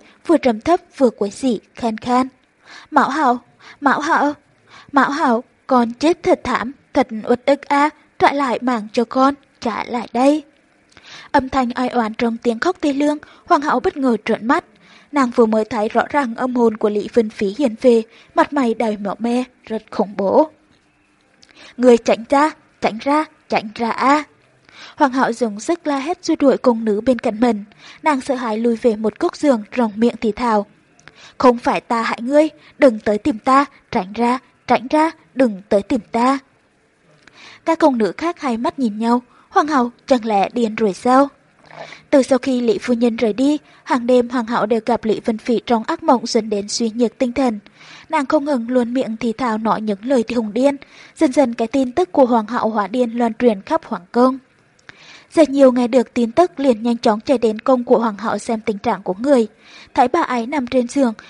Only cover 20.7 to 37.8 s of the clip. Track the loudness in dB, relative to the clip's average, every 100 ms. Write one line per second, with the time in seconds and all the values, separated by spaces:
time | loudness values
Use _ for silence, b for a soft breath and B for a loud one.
20.7 | _ _ _ _ _ _ _ _ B B
21.7 | 2 4 6 4 -2 0 2 2 -2 _
22.7 | _ -4 -4 -2 -2 -2 _ _ -6 -6
23.7 | -6 -6 -2 2 2 0 _ _ _ _
24.7 | B B -2 0 2 -2 -2 -4 -4 -4
25.7 | -4 -2 -4 -4 -6 -4 2 2 4 2
26.7 | 0 -2 -2 0 0 -2 0 0 0 -6
27.7 | B B B -2 -2 -2 -4 -4 -2 0
28.7 | 0 0 0 -4 -2 -4 0 0 0 -2
29.7 | -4 -4 0 -2 0 -4 -2 0 0 -2
30.7 | _ _ _ B B B _ 2 4 0
31.7 | -2 -2 -4 -2 -4 2 2 2 -2 b
32.7 | _ 4 4 -2 -2 -2 -2 2 2 2
33.7 | b _ -6 -4 -2 -2 -2 b _ 0
34.7 | 0 2 0 0 -2 b -2 0 0 -2
35.7 | -2 0 -4 -4 -2 0 0 -6 _ _
36.7 | _ _ _ _ _ -20 B B B -2
37.7 | 2